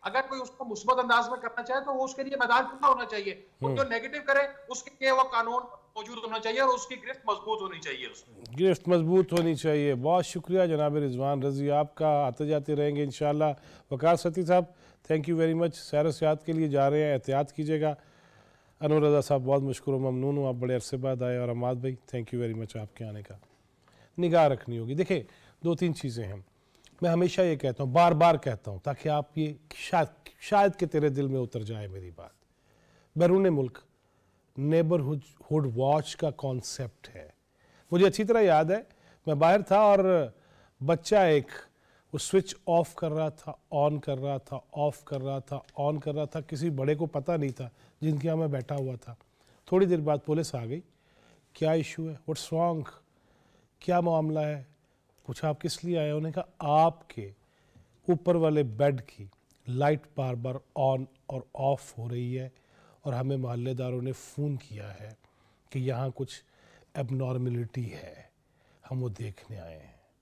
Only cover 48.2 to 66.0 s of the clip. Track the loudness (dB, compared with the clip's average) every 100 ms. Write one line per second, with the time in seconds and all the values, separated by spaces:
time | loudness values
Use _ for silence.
48.2 | 0 0 0 -2 -6 -6 -6 -8 -14 -20
49.2 | _ _ _ _ 0 2 4 2 0 -2
50.2 | 0 -2 -2 -6 -8 -10 -12 _ _ _
51.2 | _ _ _ -2 0 2 -2 -6 -10 -10
52.2 | -8 -8 -4 0 0 0 -6 -14 _ _
53.2 | _ _ _ _ _ _ 0 2 4 2
54.2 | 2 -2 -2 -6 -12 _ _ _ _ _
55.2 | -12 -6 -4 -2 -6 -6 -2 -2 0 -2
56.2 | -4 -6 -8 _ 2 6 6 2 -16 -14
57.2 | -14 -16 _ _ _ _ _ _ -2 0
58.2 | 2 2 4 2 0 2 0 0 -8 -18
59.2 | -20 _ _ _ -8 0 2 0 -4 -6
60.2 | -4 -4 -6 -8 _ -2 0 0 -4 _
61.2 | _ -10 -10 -4 -2 -2 -6 -12 -8 -6
62.2 | -6 -6 -8 _ _ _ _ _ -6 -4
63.2 | -2 -2 -4 -4 -4 -4 -4 -4 -6 -8
64.2 | -12 -6 -4 -6 -10 -16 -14 -14 -18 -20
65.2 | _ _ _ _ _ -6 -4 -2